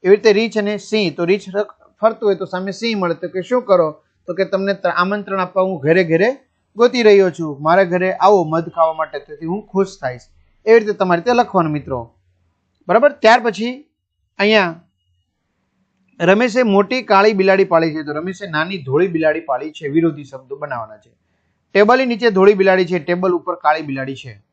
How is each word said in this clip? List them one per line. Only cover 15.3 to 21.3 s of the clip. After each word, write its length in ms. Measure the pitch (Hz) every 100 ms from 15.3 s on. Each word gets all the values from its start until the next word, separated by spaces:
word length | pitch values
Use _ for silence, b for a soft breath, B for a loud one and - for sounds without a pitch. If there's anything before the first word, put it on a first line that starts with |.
| _ _ _ _ _ _ _ _ _
રમેશે 420 | 175 202 247 220
મોટી 400 | 247 196 196 254
કાળી 300 | 226 196 208
બિલાડી 320 | 208 190 190
પાળી 300 | 190 170 160
છે, 80 | 151
તો 100 | 147
રમેશે 340 | 151 175 180 196
નાની 320 | 151 165 190
ધોળી 300 | 131 139 185
બિલાડી 320 | 165 156 156
પાળી 300 | 156 127 151
છે. 180 | 151 151
વિરોધી 360 | 151 165 147
શબ્દો 320 | 139 135 131 208
બનાવવાના 400 | 147 127 110 -
છે. 140 | _ _ _